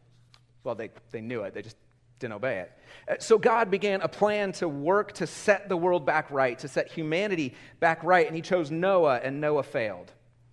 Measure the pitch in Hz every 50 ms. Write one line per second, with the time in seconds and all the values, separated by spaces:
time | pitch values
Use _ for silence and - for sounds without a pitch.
0 | _ _ _ _ _ _ - _ _ _ _ _ - 127 113 101 113 98 - -
1 | - _ - 117 110 117 127 113 101 - 104 107 101 113 - _ _ _ _ _
2 | _ _ _ _ 131 113 107 104 120 135 117 92 87 - - _ _ - - -
3 | - - - - - - 220 233 - 240 226 233 226 190 196 185 202 202 196 196
4 | 170 156 - - 208 208 208 208 202 190 170 - 180 165 143 143 143 165 196 208
5 | 202 208 - - 175 - - - - 214 196 190 - 190 190 165 175 185 175 175
6 | 143 170 147 156 147 - 143 135 135 127 117 - - 139 - 170 147 - - 170
7 | 160 151 160 180 208 214 190 165 143 127 - - - - - _ 170 165 165 165
8 | 160 170 185 180 160 151 160 165 151 - 185 180 160 139 160 165 180 196 196 180
9 | 160 147 127 120 - 131 139 147 151 151 151 143 127 - - 135 113 104 92 87
10 | 92 - - _ _ _ _ _ _ _